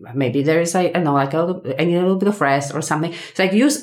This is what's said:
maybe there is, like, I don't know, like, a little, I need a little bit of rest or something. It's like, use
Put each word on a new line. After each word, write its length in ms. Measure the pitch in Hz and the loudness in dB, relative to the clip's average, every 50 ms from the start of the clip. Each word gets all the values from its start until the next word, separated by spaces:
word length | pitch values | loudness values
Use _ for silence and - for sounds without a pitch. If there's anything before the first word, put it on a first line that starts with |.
| - 117 117 | -18 -8 -4
maybe 280 | 139 135 120 135 143 | -2 -2 0 0 0
there 180 | 139 151 160 170 | 0 2 2 2
is, 140 | 170 170 - | 0 0 0
like, 160 | 185 180 165 | 0 0 0
I 20 | - | 0
don't 100 | 180 170 | 0 0
know, 100 | 147 143 | 2 2
like, 200 | 139 135 139 156 | 2 0 0 0
a 80 | 160 | -2
little, 200 | 170 175 180 175 - - - - | 0 -2 -2 -6 -6 -6 -4 -2
I 60 | 160 | 0
need 120 | 175 175 175 | 0 2 2
a 40 | |
little 140 | 180 185 190 190 | 2 2 2 2
bit 100 | 196 202 | 2 0
of 120 | 208 - | 0 0
rest 340 | 151 139 139 143 143 - - | 0 2 2 0 0 -4 -6
or 80 | 151 | -6
something. 300 | 156 - 160 151 170 170 | -4 -2 -2 -2 -2 -4
It's 260 | 170 - - - - - | -6 -10 -14 -12 -2 -2
like, 140 | 190 185 | 0 2
use 280 | 190 214 262 294 285 - | 4 4 4 4 2 0